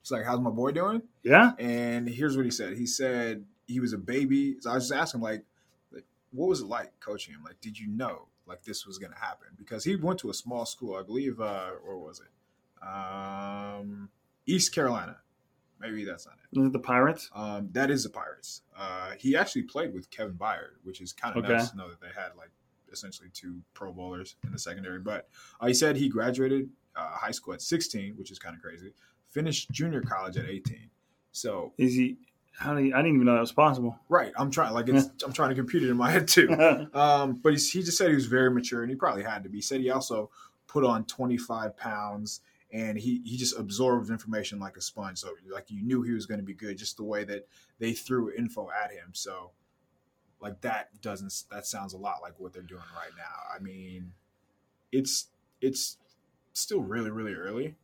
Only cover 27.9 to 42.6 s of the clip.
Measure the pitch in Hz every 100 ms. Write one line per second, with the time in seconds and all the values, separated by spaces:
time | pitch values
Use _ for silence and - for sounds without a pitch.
27.9 | 110 98 107 95 95 85 82 85 85 87
28.9 | _ _ _ _ 143 160 - - 113 160
29.9 | 139 120 95 95 92 - 98 - 110 -
30.9 | _ _ _ _ - 113 98 82 - 131
31.9 | 127 127 - _ _ _ - 143 147 135
32.9 | 131 160 139 123 120 117 - 151 127 120
33.9 | 117 _ 170 113 - 139 160 139 113 117
34.9 | 135 135 - 139 127 139 131 123 175 131
35.9 | 123 123 170 156 - 147 156 160 143 151
36.9 | 139 147 143 139 123 156 143 - 185 175
37.9 | 170 180 147 117 127 127 123 - 120 120
38.9 | 135 156 101 110 107 95 104 - 135 127
39.9 | 131 - 113 104 - - _ - 151 127
40.9 | 113 107 - 123 120 - 113 110 - 117
41.9 | 104 104 104 107 - _ _